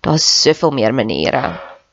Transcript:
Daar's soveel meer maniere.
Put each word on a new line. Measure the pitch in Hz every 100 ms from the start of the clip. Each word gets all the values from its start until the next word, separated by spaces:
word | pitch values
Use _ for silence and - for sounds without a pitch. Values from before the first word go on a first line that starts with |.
| -
Daar's | 156 - -
soveel | 151 156 165
meer | 139 110
maniere. | 131 110 69 76 131 147 170 - - _